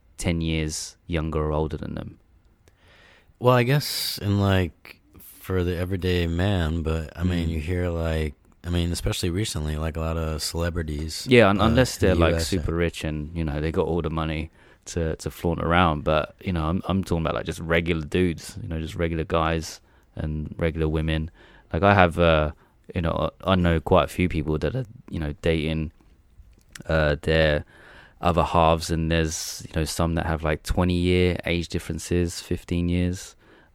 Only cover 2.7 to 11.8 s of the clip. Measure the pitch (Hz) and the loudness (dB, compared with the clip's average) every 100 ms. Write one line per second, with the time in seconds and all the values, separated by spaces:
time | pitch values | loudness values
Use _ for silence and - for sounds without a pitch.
2.7 | _ _ - - _ _ _ 123 127 120 | _ _ -20 -20 _ _ _ 4 4 4
3.7 | 143 - - - - 101 101 98 95 87 | 2 0 -6 -6 -4 0 2 4 4 2
4.7 | - - - _ - - - - 92 87 | -4 -20 -20 _ -20 -20 -16 -4 0 0
5.7 | 87 90 95 90 87 85 85 95 98 80 | -2 -4 -2 0 0 0 0 0 0 0
6.7 | 82 78 82 78 - 90 87 82 82 76 | -2 -2 -2 -4 -4 -2 0 -2 -2 -2
7.7 | 90 87 85 82 80 78 - _ _ 87 | -2 -2 -2 -2 -2 -2 -6 _ _ -4
8.7 | 87 85 85 - - 90 87 110 76 76 | 0 0 -2 -4 -2 -2 -2 -4 -4 -4
9.7 | 76 80 78 80 82 80 78 - 82 85 | -4 -4 -4 -4 -4 -4 -4 -6 -4 -4
10.7 | 82 78 73 80 - - 123 104 98 110 | -4 -4 -6 -6 -8 4 8 8 6 4
11.7 | 120 | 4